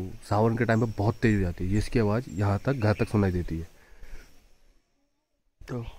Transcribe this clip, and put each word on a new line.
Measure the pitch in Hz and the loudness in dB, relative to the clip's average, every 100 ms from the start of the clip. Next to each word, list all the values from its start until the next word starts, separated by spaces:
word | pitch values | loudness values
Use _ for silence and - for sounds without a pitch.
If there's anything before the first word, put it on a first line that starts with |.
| 92 - - | -6 -10 -2
सावन | 104 113 113 | 2 2 2
के | 113 | 2
time | 113 117 | 2 0
पे | 107 | 0
बहुत | 104 - | -2 2
तेज | 117 104 | 2 2
हो | |
जाती | 90 - | 0 -2
है, | 90 | 0
जिसकी | 104 - 120 | 0 2 2
आवाज़ | 104 107 131 | 2 0 -2
यहाँ | 90 101 98 - | -2 0 0 0
तक, | |
घर | 139 107 | 0 2
तक | 101 113 | 2 2
सुनाई | 110 98 | 2 2
देती | 90 82 82 | 2 -2 -6
है। | 80 - - - - - - - - _ _ _ _ _ _ _ _ _ _ - | -8 -14 -20 -20 -14 -14 -14 -20 -20 _ _ _ _ _ _ _ _ _ _ -20
तो | - 123 117 | -10 -10 -8